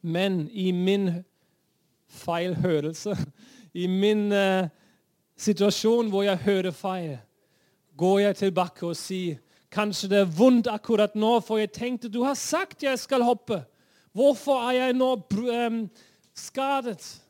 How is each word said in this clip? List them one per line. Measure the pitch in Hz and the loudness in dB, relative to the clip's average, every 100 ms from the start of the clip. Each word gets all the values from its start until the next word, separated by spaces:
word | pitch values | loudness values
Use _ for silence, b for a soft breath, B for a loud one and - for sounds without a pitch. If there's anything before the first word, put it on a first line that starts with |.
Men | 170 170 196 185 151 | -4 -2 0 -2 -4
i | 226 185 180 | -4 -2 0
min | 185 202 190 170 185 _ _ _ _ _ _ _ _ - | 0 2 0 -4 -10 _ _ _ _ _ _ _ _ -14
feilhørelse, | - 170 180 170 175 156 147 160 208 190 - B B B B | -4 -2 -2 -2 0 0 0 -6 -6 -6 -6 B B B B
i | 175 180 | -6 -2
min, | 185 202 214 208 | 2 2 2 2
eh, | 202 196 190 175 b b b b _ _ _ | 2 2 2 -2 b b b b _ _ _
situasjon | - 190 202 - 220 233 233 | -2 2 2 2 2 2 2
hvor | 196 202 | 0 0
jeg | 180 | 0
hører | 160 196 185 156 | 2 0 0 -6
feil, | 196 185 165 131 - _ _ _ _ _ _ 139 | -6 -6 -6 -10 -14 _ _ _ _ _ _ -2
går | 180 196 | 2 4
jeg | 202 190 | 2 2
tilbake | 196 180 175 - 170 | 0 0 -2 -4 -8
og | 165 | -8
sier, | - 185 180 143 b b b | -8 -6 -6 -8 b b b
«Kanskje | - 208 185 196 | -2 -2 -2 0
det | 202 | 2
er | 196 160 | 2 6
vondt | 254 247 240 | 6 6 2
akkurat | 214 - 220 208 | -4 0 2 2
nå, | 214 214 233 | 2 2 2
for | - 220 | 2 -4
jeg | 214 | -4
tenkte, | - 240 254 240 | -4 -6 -6 -8
du | 214 254 | -4 -2
har | |
sagt | 277 - 320 370 - | -2 -2 -4 -4 -4
jeg | 285 254 | -4 -4
skal | - 269 | -2 2
hoppe. | 240 240 - 202 131 b b b b | 2 2 -2 -6 -6 b b b b
Hvorfor | 190 277 254 - 269 240 | 2 4 4 0 0 0
er | |
jeg | 254 254 254 | 0 0 2
nå | 254 254 - | 0 0 -2
br-, | 196 247 | -4 -2
ehm, | 233 240 226 214 b b b b | -2 -2 -2 -6 b b b b
skadet?» | - - - 269 277 247 180 - - _ | -18 -12 -6 -2 -2 -2 -10 -14 -20 _